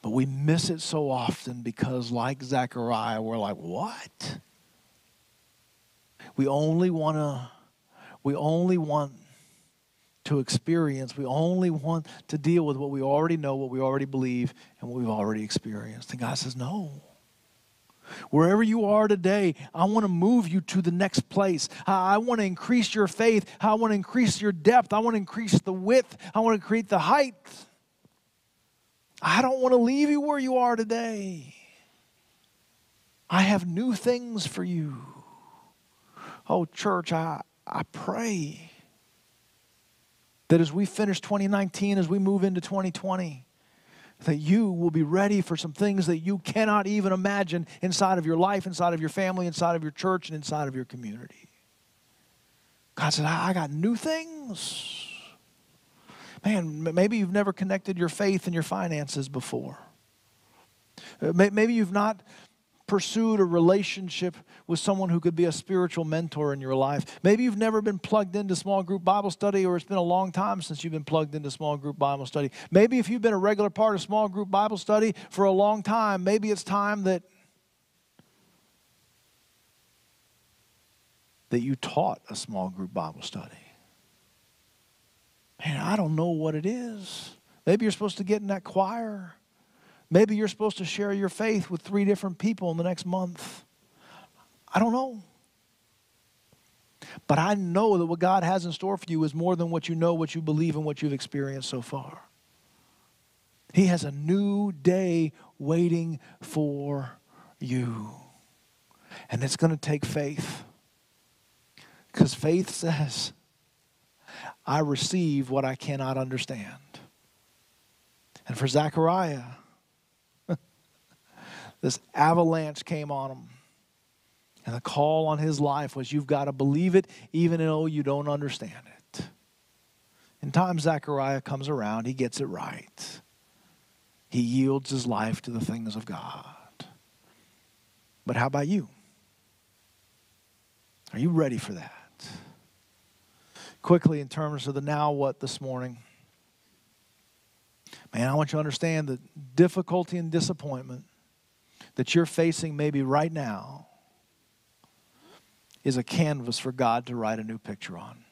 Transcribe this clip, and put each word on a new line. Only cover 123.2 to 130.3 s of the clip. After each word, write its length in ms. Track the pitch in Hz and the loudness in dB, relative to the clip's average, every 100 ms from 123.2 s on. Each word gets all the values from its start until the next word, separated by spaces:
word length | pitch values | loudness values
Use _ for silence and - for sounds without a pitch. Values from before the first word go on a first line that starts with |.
| 135 | -6
him. 180 | 131 120 123 _ _ _ _ _ _ _ _ _ _ - | -10 -16 -20 _ _ _ _ _ _ _ _ _ _ -10
And 80 | |
the 60 | 120 | -8
call 480 | - - 147 156 160 | -6 0 2 4 2
on 100 | 151 | 0
his 220 | 156 147 | 0 0
life 360 | 147 139 143 139 | 0 0 -4 -8
was, 160 | 123 | -4
"You've 140 | 147 139 | -4 0
gotta 260 | 147 139 | 0 0
believe 420 | 135 139 143 185 | 0 2 4 4
it, 120 | 180 185 - - | 4 2 -10 -6
even 260 | 160 170 165 | 2 2 4
though 280 | 160 156 160 | 0 0 0
you 160 | 151 | -2
don't 260 | 139 143 147 | 0 0 -2
understand 580 | 143 143 - 104 - - | -2 -4 -6 -12 -14 -20
it." 420 | - _ - - _ _ _ _ _ _ _ _ _ _ | -20 _ -14 -14 _ _ _ _ _ _ _ _ _ _